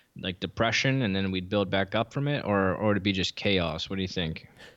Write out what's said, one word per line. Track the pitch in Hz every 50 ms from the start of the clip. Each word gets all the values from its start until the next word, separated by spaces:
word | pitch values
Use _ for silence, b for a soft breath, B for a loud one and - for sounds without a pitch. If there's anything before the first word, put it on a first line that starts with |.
| B B B -
like, | 95 95 90 -
depression, | 98 87 - - 117 113 110 - - 135 135 135 123
and | 98 95
then | 95 98 95
we'd | 95 92 90
build | 95 107 104 98 92
back | 98 98 95 - -
up | 110 113 -
from | - 143 139
it, | 143 147 - -
or, | 98 104 98 95 95 90
or | - 104
would | 107 101
it | 98 92
be | 101
just | 95 95 90 - -
chaos? | - - 107 98 90 85 80 78 82 -
What | - 98
do | 95
you | 95
think? | 90 - 92 85 80 80 - - - - B B B B